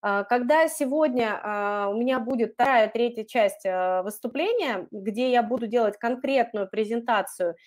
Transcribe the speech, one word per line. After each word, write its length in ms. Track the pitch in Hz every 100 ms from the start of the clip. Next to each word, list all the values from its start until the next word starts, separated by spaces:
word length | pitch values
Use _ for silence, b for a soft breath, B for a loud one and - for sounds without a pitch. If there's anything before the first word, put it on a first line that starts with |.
а, 220 | 208 202 202
когда 420 | 247 247 302 320
сегодня, 720 | 320 269 294 302 247 220 208
а, 460 | 208 208 202 208 202
у 80 | 214
меня 220 | 247 262
будет 340 | 226 262 226
вторая, 360 | - 254 254 214
третья 340 | 226 240 233
часть, 420 | 220 247 202 202 190
а, 380 | 185 185 185
выступления, 840 | 190 214 240 240 359 480 311 202 -
где 400 | 214 196 208 254
я 120 | 247
буду 240 | 214 247 226
делать 300 | 240 220 208
конкретную 720 | 233 254 262 269 233 214 196
презентацию 880 | 208 208 233 233 220 185 - 175 165